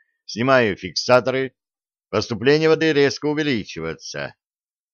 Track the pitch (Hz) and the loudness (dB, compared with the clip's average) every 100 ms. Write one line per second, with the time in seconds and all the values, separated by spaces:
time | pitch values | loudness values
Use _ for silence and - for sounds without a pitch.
0 | _ _ - 98 127 131 113 90 92 - | _ _ -14 -4 2 2 2 -2 -8 -6
1 | - 127 120 131 131 _ _ _ _ _ | 2 2 2 -4 -6 _ _ _ _ _
2 | - 101 - 107 127 151 160 156 160 143 | -6 -4 -4 -2 2 4 4 2 2 4
3 | 139 - 147 147 147 120 90 - 80 78 | 2 0 -4 -2 -2 -4 -6 -10 -10 -10
4 | - 76 71 - _ _ _ _ _ | -12 -10 -12 -14 _ _ _ _ _